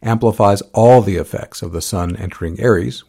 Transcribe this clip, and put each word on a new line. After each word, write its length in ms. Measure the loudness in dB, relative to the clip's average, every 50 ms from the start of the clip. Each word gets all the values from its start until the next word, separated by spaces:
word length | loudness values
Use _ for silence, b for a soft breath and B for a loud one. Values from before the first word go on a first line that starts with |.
amplifies 600 | B -2 -2 0 0 0 2 2 2 2 2 0 -2 _
all 300 | 0 4 6 6 6 6
the 140 | 6 2 -2
effects 440 | -4 -4 -6 -8 -12 -12 -12 -14 -12
of 120 | -10 -10
the 100 | -8 -8
sun 340 | -8 -6 -4 -4 -4 -4 -6
entering 420 | -6 -8 -10 -10 -8 -8 -8 -6 -2
Aries, 420 | 0 2 2 2 0 -4 -8 -12 -14